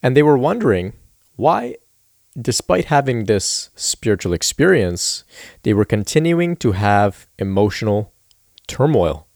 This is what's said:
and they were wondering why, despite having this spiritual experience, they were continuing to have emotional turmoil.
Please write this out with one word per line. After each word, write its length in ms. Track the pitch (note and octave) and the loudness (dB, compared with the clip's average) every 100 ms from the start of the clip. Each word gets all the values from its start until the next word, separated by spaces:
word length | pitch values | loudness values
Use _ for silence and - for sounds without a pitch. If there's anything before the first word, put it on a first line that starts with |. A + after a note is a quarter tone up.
and 120 | C3 C3 | 2 4
they 60 | |
were 160 | D3+ C#3 | 4 4
wondering 560 | C3+ A3+ G3+ F#2 F#2 - _ _ _ - | 2 0 0 0 -2 -12 _ _ _ -2
why, 380 | B2+ F#3+ A#3+ - _ _ _ _ _ - | 0 0 -4 -12 _ _ _ _ _ -8
despite 460 | A#2 A#2+ - F3+ - | -4 -4 -2 -2 2
having 400 | D3 C3+ A#2+ G#2 | 0 0 -4 0
this 460 | G#2 - - - - | 0 0 -8 -10 -10
spiritual 560 | - - A#2 G2 F#2 | -8 -6 -2 -2 0
experience, 920 | E2+ - - E3+ E3+ F#2 F2 - - _ - - - | -2 -4 0 2 4 0 -4 -6 -8 _ -20 -20 -6
they 100 | - | 0
were 120 | G#2 G#2 | 0 0
continuing 680 | G#2+ G2+ D#3 E3 E3+ F3 E3+ | -2 0 0 2 0 0 0
to 160 | A#2+ | -2
have 520 | F#2+ G#2 G2+ G2+ - _ - | 0 2 2 2 -2 _ -8
emotional 760 | G2 G2 G#2 - A2 G#2 G#2+ _ _ _ _ _ - | -2 2 0 0 -2 -2 -4 _ _ _ _ _ -18
turmoil. 580 | - C#3 C3 E2+ D2 _ | -2 2 2 2 -2 _